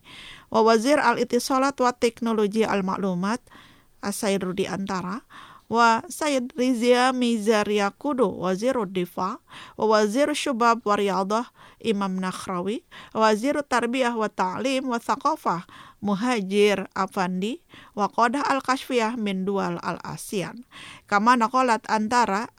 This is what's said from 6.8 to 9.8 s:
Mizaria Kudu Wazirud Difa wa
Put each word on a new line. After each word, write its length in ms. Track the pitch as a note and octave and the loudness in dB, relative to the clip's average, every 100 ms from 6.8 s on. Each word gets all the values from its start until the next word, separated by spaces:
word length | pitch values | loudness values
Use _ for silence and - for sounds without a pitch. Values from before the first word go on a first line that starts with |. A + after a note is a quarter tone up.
| A#3+ B3 B3+ | 4 4 4
Mizaria 800 | B3+ A#3+ A#3 G3+ G#3+ G#3 G#3 G3 | 2 0 0 2 2 2 0 -2
Kudu 400 | - C#4+ C4 G3 | -4 -4 0 0
Wazirud 640 | - F3+ F#3+ B3 C4 F#3+ F#3+ | 0 -4 -2 -2 -2 -4 -4
Difa 480 | F3 - F#3 C4 _ - - | -6 -4 -6 -8 _ -20 -16
wa 80 | - | -2